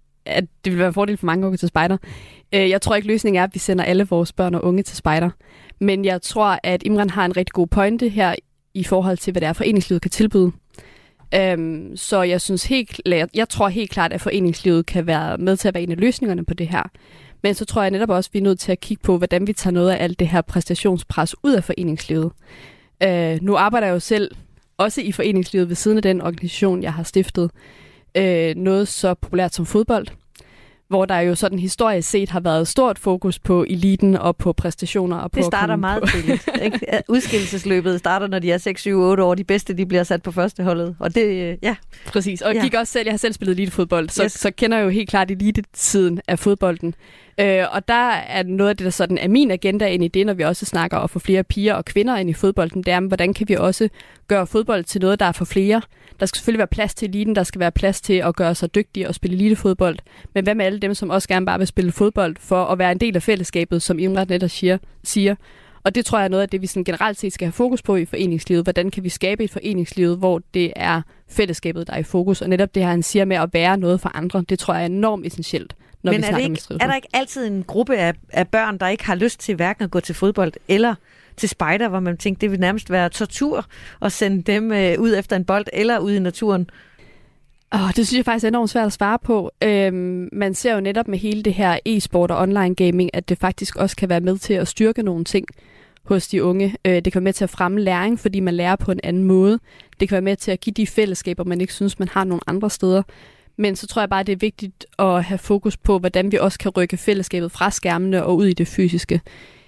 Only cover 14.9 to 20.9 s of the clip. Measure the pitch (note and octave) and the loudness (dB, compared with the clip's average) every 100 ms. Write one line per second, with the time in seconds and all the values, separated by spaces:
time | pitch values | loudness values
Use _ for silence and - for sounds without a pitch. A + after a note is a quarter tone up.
14.9 | F3+ E3+ D#3 D#3+ - F#3 F#3+ G#3 F3+ F3 | -2 0 0 -2 -2 0 2 0 -2 -4
15.9 | E3+ A#3 - A3 F3 E3 E3+ E3 F3 - | 2 2 2 -2 -2 -4 -6 -4 -4 -4
16.9 | _ - - - - G3 G3 G#3+ A#3 F#3+ | _ -20 -20 -20 -4 -2 -2 -2 0 0
17.9 | G3 A3 F#3 F#3+ G3+ G3 F#3 - F3+ - | 0 0 0 0 0 2 0 0 -4 -4
18.9 | G#3 - F3 F3+ F3+ G3+ G3+ F#3 F3 F3+ | -2 0 2 2 0 0 -2 0 2 2
19.9 | F#3 E3+ F3 E3+ F3 - F3+ - F#3 G#3 | 2 -2 0 0 0 0 -2 -2 0 0